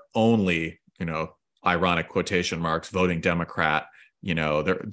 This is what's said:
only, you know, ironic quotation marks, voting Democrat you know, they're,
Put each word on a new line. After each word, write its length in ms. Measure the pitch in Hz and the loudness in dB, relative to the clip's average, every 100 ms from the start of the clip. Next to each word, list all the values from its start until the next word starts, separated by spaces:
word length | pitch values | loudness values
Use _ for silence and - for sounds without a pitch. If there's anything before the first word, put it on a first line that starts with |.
| - | -4
only, 640 | 113 113 113 95 82 82 - _ - | 2 4 4 2 0 -2 -8 _ -10
you 80 | 85 | -6
know, 300 | 80 80 - _ _ | -4 -6 -10 _ _
ironic 440 | 92 87 90 85 82 | 0 2 2 0 -2
quotation 520 | 98 87 92 90 82 | -2 0 0 -2 -2
marks, 300 | 82 80 - | -2 -2 -2
voting 300 | 92 92 85 | 0 0 2
Democrat 640 | 87 85 82 - 80 76 - - _ _ | 0 0 -2 0 0 0 -2 -12 _ _
you 120 | - 82 | -4 -2
know, 260 | 78 76 | 0 0
they're, 160 | 78 92 107 | 0 -2 -2